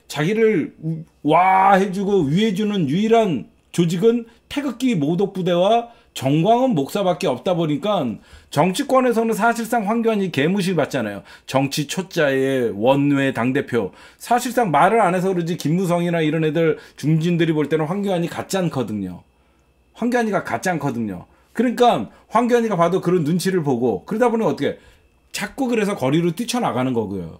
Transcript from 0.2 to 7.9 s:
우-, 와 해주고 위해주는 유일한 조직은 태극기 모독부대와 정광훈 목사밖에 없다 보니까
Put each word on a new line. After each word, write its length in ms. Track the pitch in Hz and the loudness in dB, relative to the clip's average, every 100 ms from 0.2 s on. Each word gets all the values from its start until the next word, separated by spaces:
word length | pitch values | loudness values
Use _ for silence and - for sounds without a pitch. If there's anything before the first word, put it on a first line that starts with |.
| 151 220 220 196 - - | -2 2 2 2 -2 -6
우-, 220 | 160 160 165 _ | -8 -8 -10 _
와 520 | 143 156 185 190 196 | 2 4 4 4 6
해주고 540 | 196 202 185 196 202 139 | 6 4 -2 0 2 2
위해주는 600 | 160 220 185 208 202 143 | 2 0 0 -2 0 0
유일한 600 | 165 220 226 208 131 - _ _ | 0 4 4 4 -2 -6 _ _
조직은 520 | - 170 175 220 233 226 _ - | -2 0 2 2 2 -2 _ -12
태극기 460 | - 277 226 262 | -6 -6 -2 -2
모독부대와 960 | 208 143 175 196 185 180 175 190 233 233 - _ - | 0 0 0 -2 -2 -2 2 2 2 0 -14 _ -6
정광훈 560 | 131 151 175 240 262 | 0 2 4 4 2
목사밖에 540 | 175 135 202 190 175 175 | 0 -2 -2 0 0 -2
없다 260 | 123 - | -2 -2
보니까 500 | 175 165 143 202 | -2 0 -2 -2